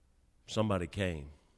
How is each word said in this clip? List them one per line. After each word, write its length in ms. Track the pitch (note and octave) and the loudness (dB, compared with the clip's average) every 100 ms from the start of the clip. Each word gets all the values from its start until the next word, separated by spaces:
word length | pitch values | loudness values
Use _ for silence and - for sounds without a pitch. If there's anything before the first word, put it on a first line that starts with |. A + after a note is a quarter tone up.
| _ _ _ _ - | _ _ _ _ -6
somebody 400 | A2+ G#2+ F#2+ E2+ | 0 2 2 0
came. 440 | G2+ F#2 D#2 C#2+ D2+ _ | -2 -2 -2 -8 -14 _